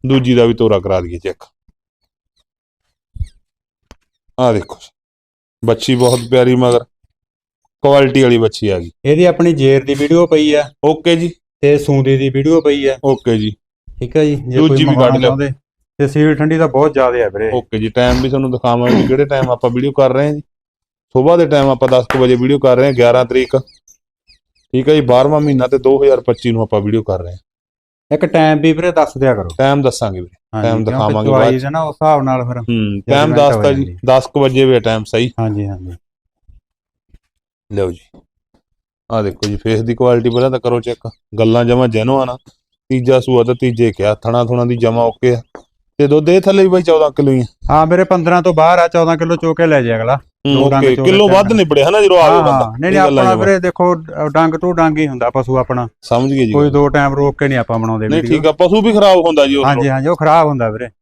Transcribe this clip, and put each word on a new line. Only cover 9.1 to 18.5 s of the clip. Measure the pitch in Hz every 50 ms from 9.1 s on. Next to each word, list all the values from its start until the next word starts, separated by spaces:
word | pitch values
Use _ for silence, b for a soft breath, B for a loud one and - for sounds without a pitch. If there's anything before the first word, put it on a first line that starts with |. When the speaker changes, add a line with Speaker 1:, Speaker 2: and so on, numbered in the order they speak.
| 151 160 180
Speaker 2:
ਆਪਣੀ | 175 170 170 165 170 165
ਜੇਰ | 139 135 135 135 135 135
ਦੀ | 135 139
ਵੀਡੀਓ | 143 147 143 165 170 175
ਪਈ | 165 160 151 151 151 147
ਆ। | 147 143 135 _ _ -
Speaker 1:
ਓਕੇ | 147 160 160 - 170 170
ਜੀ। | 165 170 170 165 _ _ _ _ _ -
Speaker 2:
ਤੇ | 143 147
ਸੂੰਦੀ | 143 143 - 139 135 135 135 135
ਦੀ | 131 139 135
ਵੀਡੀਓ | 127 139 139 156 165 165
ਪਈ | 156 151 143 143 139
ਆ। | 135 131 131 -
Speaker 1:
ਓਕੇ | 139 131 - _ 123 117
ਜੀ। | 107 107 107 104 _ _ _ _ _ _ - - -
Speaker 2:
ਠੀਕ | 131 120 -
ਆ | 156 156
ਜੀ, | 151 147
ਜੇ | 135 - 127 123
Speaker 1:
ਦੂਜੀ | 135 156
Speaker 2:
ਕੋਈ | 160 139
Speaker 1:
ਵੀ | 135 156
ਕੱਢ |
Speaker 2:
ਮੰਗਵਾਉਣਾ | 143 147 127 131 123 120
Speaker 1:
ਲਿਓ। | 131
Speaker 2:
ਚਾਹੁੰਦੇ। | 127 123 135 135 143 139 135 _ _ _ _ _ _ _ _ -
ਤੇ | 143
ਸੀਲ | 135 139 151 151 156 151
ਠੰਡੀ | 143 151 156 160
ਤਾਂ | 160 165
ਬਹੁਤ | 151 127 135 147 156 135
ਜ਼ਿਆਦਾ | 139 131 123 120 123 113
ਆ | 101
ਵੀਰੇ। | 92 101 110 113 123
Speaker 1:
ਓਕੇ | 123 117 _ -
ਜੀ, | 107 107 113
ਟਾਈਮ | - 127 123 123 123 127
ਵੀ | 131 131
ਤੁਹਾਨੂੰ | 131 135 135 127